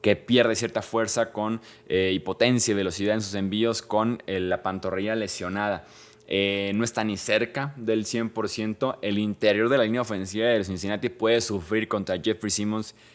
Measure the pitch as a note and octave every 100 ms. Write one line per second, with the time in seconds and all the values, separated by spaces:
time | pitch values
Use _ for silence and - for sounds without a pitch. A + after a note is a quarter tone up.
0 | G#2+ G2+ - A#2+ A#2 A2 A2+ A2 G#2 A2+
1 | G#2+ A#2+ A2+ - G#2+ A2+ - - - F#2+
2 | F#2+ F#2 - F#2+ A#2 B2 A2 G2+ F#2+ F2+
3 | G2+ A2 G2 G2 G2 G#2 A2+ A2+ - G#2+
4 | A2+ A#2+ - F#2+ F2+ F2+ F#2+ F#2+ F#2 F#2
5 | G#2 A2+ G#2 - F2+ F#2+ G#2 F#2 - -
6 | - - - G2 G2 G2+ G2 G2+ A#2 -
7 | G#2+ G2 - G#2+ A#2 - C#3 C#3+ A2+ A2
8 | G#2 A#2 A#2 A2+ G#2 - A2 G#2+ C3 B2+
9 | G2+ G2+ G#2+ G#2 A2 G#2 A2+ C3+ A2 A#2+
10 | A2+ G#2 F#2+ G2+ A#2 A2+ F#2+ F#2 G2 G#2
11 | A#2+ - A2 A#2 A2+ G2+ E2+ A2 A2 G#2+
12 | F#2+ F#2 A2 G#2+ G#2+ G2 G#2 G#2+ G#2+ -
13 | -